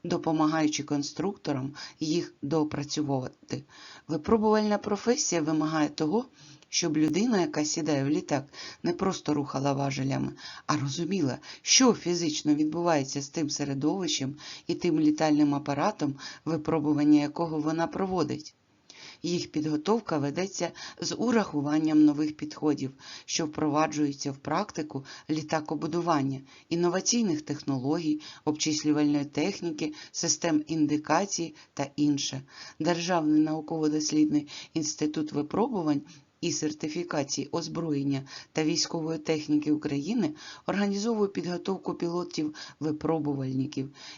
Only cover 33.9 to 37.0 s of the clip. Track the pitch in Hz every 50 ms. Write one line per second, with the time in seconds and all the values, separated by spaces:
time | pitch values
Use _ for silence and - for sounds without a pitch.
33.9 | 151 156 151 - 156 156 151 151 147 147 143 - - - - - - 160 147 -
34.9 | - - 156 151 151 160 151 - - 143 147 147 - 180 226 277 233 190 160 151
35.9 | 147 143 - - - - - _ _ _ 175 170 139 - 156 151 151 - 170 151
36.9 | 151 175